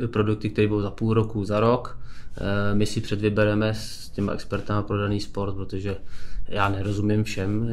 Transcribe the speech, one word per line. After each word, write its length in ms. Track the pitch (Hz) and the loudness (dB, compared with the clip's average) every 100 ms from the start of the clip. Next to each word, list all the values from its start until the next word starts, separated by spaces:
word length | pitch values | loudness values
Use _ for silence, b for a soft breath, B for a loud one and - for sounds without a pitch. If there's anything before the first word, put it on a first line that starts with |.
| 117 | -2
produkty, 420 | 110 107 107 107 | 0 0 0 0
které 180 | 101 107 | 2 2
budou 140 | 104 | 2
za 100 | 101 | -2
půl 220 | - 113 | -2 2
roku, 320 | 110 107 107 98 | 2 2 -2 0
za 140 | 104 | 2
rok. 380 | 113 123 - - b b b - | 4 2 0 -8 b b b -4
Eh, 380 | 98 101 101 104 | 0 2 4 4
my 100 | 104 | 2
si 160 | - | 0
předvybereme 720 | 104 101 107 104 104 107 107 | -2 0 2 4 4 4 2
s 360 | 107 - - - | 0 -6 -10 -8
těma 240 | - 98 | -4 -2
expertama 480 | - - 101 - 104 | -2 -4 -4 0 -2
pro 160 | 101 104 | 0 -2
daný 220 | 101 101 | 0 -2
sport, 360 | 98 - 98 98 | -4 -4 -4 -4
protože 420 | 98 98 98 98 b b b b - | -4 -4 -4 -4 b b b b 2
já 200 | 101 98 | 2 2
nerozumím 540 | 98 98 101 104 107 | 0 0 0 2 2
všem 440 | 104 - 95 104 117 | 2 -2 0 0 0